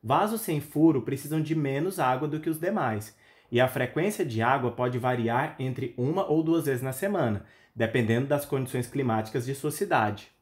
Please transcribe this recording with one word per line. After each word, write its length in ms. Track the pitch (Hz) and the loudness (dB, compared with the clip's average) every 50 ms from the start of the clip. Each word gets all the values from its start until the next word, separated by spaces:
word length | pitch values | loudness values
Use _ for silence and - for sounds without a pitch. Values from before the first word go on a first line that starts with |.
Vasos 400 | - 110 135 160 196 214 226 220 | 0 2 2 2 2 2 0 -4
sem 200 | - - 165 147 | -2 -2 -2 -2
furo 400 | 147 - - 147 156 165 156 131 | -4 -4 2 6 6 6 6 4
precisam 400 | 113 - 135 131 - 143 156 156 | 0 -2 -6 -6 -6 -4 -2 -2
de 120 | 156 156 160 | 0 0 0
menos 460 | 160 147 139 135 139 156 185 190 185 | 0 0 0 0 0 -2 -2 0 2
água 280 | 147 127 127 139 151 147 | 2 2 2 2 0 -2
do 120 | 143 151 | -4 -4
que 100 | 156 170 | -2 -4
os 100 | 160 156 | -4 -2
demais, 560 | 165 180 208 208 151 123 110 104 104 - - _ _ - - - _ _ | -2 -2 0 0 0 0 -2 -2 -6 -8 -16 _ _ -20 -20 -20 _ _
e 80 | - 120 | 2 4
a 80 | 127 127 | 4 4
frequência 580 | - 135 127 120 - 156 165 202 208 - - | 2 0 -2 -2 0 0 0 0 0 -2 -4
de 160 | 143 113 110 | -2 0 2
água 300 | 110 120 135 139 123 120 | 4 4 4 4 2 -2
pode 260 | 113 - 123 123 123 123 | -2 0 -2 -2 -2 0
variar 580 | 113 127 127 120 113 113 113 123 143 156 156 - | 0 0 0 0 0 0 2 0 0 -2 -4 -6
entre 340 | 135 131 123 - 135 - - - | -6 -6 -4 -4 -6 -8 -4 -2
uma 280 | 123 135 160 196 196 | -2 0 0 0 0
ou 160 | - 151 160 | 2 2 2
duas 240 | 160 160 165 165 147 | 2 2 2 2 2
vezes 160 | 143 135 120 | 0 -2 0
na 120 | 127 131 131 | -2 -4 -4
semana, 520 | - - 196 208 185 147 120 107 98 - - - - - _ _ | -2 -2 -2 0 0 0 0 0 -2 -6 -12 -20 -20 -20 _ _
dependendo 520 | - 117 110 - 131 117 107 113 120 135 139 | -2 -2 0 2 0 2 2 2 2 2 0
das 180 | 147 143 143 | 0 -2 0
condições 420 | - - 135 131 123 - 127 123 - | -2 -4 -4 -4 -2 -4 -4 -4 -4
climáticas 580 | - 139 135 117 110 110 110 - - 139 120 | -4 -2 0 2 2 0 0 -2 -4 -4 -4
de 80 | 127 139 | -4 -6
sua 180 | - - 151 | -4 -4 -6
cidade. 580 | 147 - 202 202 170 131 110 107 101 101 - - _ _ | -2 -2 -2 0 2 2 2 2 -2 -6 -12 -18 _ _